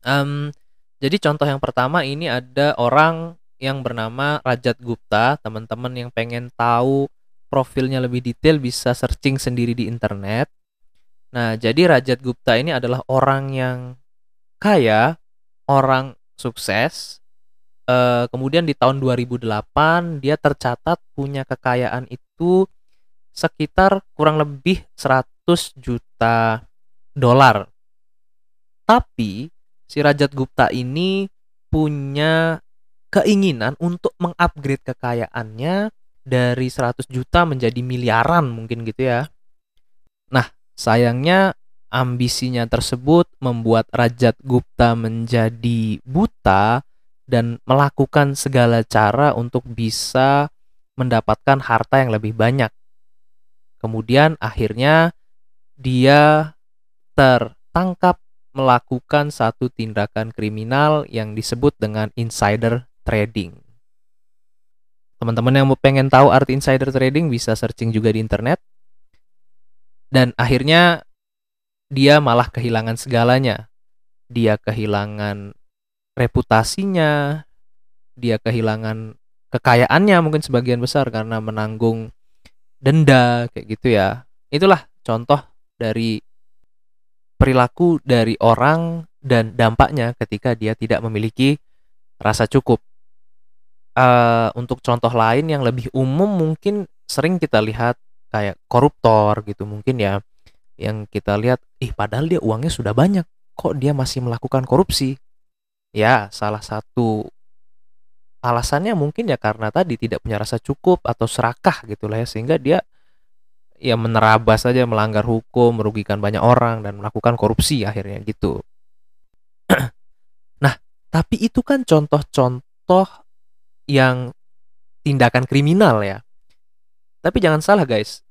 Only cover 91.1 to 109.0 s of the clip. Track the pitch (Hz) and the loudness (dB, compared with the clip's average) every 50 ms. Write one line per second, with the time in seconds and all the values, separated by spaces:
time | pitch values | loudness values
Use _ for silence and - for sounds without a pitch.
91.1 | 110 104 107 110 - - 131 135 147 143 _ _ _ _ _ _ - - - - | -4 -4 -4 -6 -2 0 2 2 2 0 _ _ _ _ _ _ -20 -20 -20 -20
92.1 | - - - 101 110 - 117 107 - 139 - - 120 - - - - - - - | -20 -6 -2 -2 0 0 0 2 2 0 2 2 0 0 0 -10 -20 -20 -20 -20
93.1 | - - - - - - - - - - - - - - - - - 127 127 127 | -20 -20 -20 -20 -20 -20 -20 -20 -20 -20 -20 -20 -20 -20 -20 -8 0 2 4 4
94.1 | 123 120 120 117 117 117 117 110 - 120 123 123 127 - _ - 120 120 - 117 | 4 4 4 2 2 2 0 -2 -2 -6 -6 -6 -8 -6 _ -2 -2 0 0 0
95.1 | 117 117 113 113 117 131 151 160 156 143 135 120 127 127 113 - - 131 135 131 | 0 2 2 2 2 0 0 -2 -2 -2 -2 -2 -2 -4 -8 -6 -4 -2 -2 0
96.1 | 135 156 190 208 208 180 160 156 160 - _ 202 208 208 190 - _ _ _ - | 0 0 0 0 0 0 -2 -2 -4 -4 _ -4 -4 -4 -6 -8 _ _ _ -8
97.1 | - - 139 160 185 175 156 147 - 110 107 110 110 113 117 120 123 _ - - | -6 -2 -2 -2 0 -2 -2 0 0 0 0 0 -2 -2 0 0 0 _ -8 -20
98.1 | - - - - - 110 104 101 - _ _ _ - 120 131 147 - _ - 113 | -20 -20 -18 -6 -4 -4 -4 -4 -6 _ _ _ 2 2 2 2 0 _ 0 2
99.1 | 110 107 104 104 107 110 104 - 101 - 104 104 104 104 104 - 131 123 104 98 | 2 4 4 2 0 -2 -4 -10 -10 -10 -10 -10 -10 -8 -6 -4 -2 -2 -2 -2
100.1 | 98 101 - _ _ _ _ - _ _ _ - - - - 107 107 110 104 - | -2 -4 -8 _ _ _ _ -20 _ _ _ -20 -16 -10 -8 -8 -8 -8 -10 -8
101.1 | _ 104 - - 101 104 107 123 127 - _ _ _ _ - 120 - - 101 104 | _ -8 -4 -2 -2 -2 0 0 -2 -2 _ _ _ _ -8 -8 -6 -6 -6 -6
102.1 | 107 120 151 165 180 170 - 110 110 110 131 165 - - 117 104 107 120 147 190 | -4 -4 -2 -2 -2 -2 0 -2 -2 -2 -4 -6 -6 -4 -4 -2 2 2 2 2
103.1 | 202 185 165 _ _ _ _ - - - - 165 - 143 127 143 147 139 131 131 | 2 0 -2 _ _ _ _ -20 -18 -6 -6 -4 -4 -2 -2 -2 0 -2 -4 -4
104.1 | - 131 123 120 117 117 - 131 - 135 127 - 127 143 190 - - - 139 131 | -4 -6 -6 -6 -6 -6 -6 -4 -2 -2 0 0 0 0 2 0 -2 -4 -2 -4
105.1 | 135 - - _ _ _ _ _ _ _ _ _ _ _ _ _ _ 107 107 113 | -6 -8 -14 _ _ _ _ _ _ _ _ _ _ _ _ _ _ 0 2 2
106.1 | 131 117 104 104 - - 104 104 107 107 - - 110 107 - - _ 127 120 113 | 2 2 0 -4 -10 -6 -6 -4 -4 -6 -8 -10 -10 -10 -10 -8 _ -2 -2 0
107.1 | 110 107 - - - - - - - - - - - - - - - - - - | -2 -4 -6 -10 -14 -20 -20 -20 -20 -20 -20 -20 -20 -20 -20 -20 -20 -20 -20 -20
108.1 | - - - - - - - 123 120 120 123 - - 143 175 214 233 175 | -20 -20 -20 -20 -20 -6 -2 -2 0 0 -2 -2 -4 -2 -2 -2 -2 -2